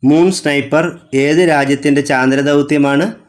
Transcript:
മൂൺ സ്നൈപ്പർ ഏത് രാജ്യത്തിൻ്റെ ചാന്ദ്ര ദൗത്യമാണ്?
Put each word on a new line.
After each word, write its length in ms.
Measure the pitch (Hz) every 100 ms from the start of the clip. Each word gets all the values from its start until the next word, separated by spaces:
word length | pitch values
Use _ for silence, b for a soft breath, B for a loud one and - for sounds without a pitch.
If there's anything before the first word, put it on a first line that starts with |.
മൂൺ 240 | 131 151 180
സ്നൈപ്പർ 540 | 185 151 143 135 151 170 165 _
ഏത് 280 | 135 139 156 180
രാജ്യത്തിൻ്റെ 520 | 147 139 139 147 143
ചാന്ദ്ര 400 | 143 135 131 135
ദൗത്യമാണ്? 640 | 143 147 143 147 143 143 190 226